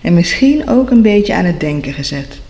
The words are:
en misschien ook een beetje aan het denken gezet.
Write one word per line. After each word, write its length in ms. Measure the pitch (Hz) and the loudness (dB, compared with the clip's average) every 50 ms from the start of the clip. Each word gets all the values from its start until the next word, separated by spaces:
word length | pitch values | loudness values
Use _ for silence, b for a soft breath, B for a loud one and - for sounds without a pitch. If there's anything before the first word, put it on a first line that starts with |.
en 120 | - 170 175 | 0 2 2
misschien 560 | 170 170 - - - 269 277 294 302 - - | 2 2 0 0 0 2 2 2 0 0 0
ook 200 | 240 254 262 247 | 0 0 2 4
een 120 | 247 233 | 4 4
beetje 320 | 214 214 208 208 202 202 220 | 4 4 4 2 2 0 -2
aan 120 | 180 180 | -2 0
het 140 | 175 165 147 | -2 -2 -2
denken 340 | 160 151 147 147 143 139 139 | -4 -4 -4 -4 -6 -6 -8
gezet. 460 | 147 139 - 143 139 139 - 117 - - | -8 -8 -8 -8 -8 -10 -12 -16 -18 -20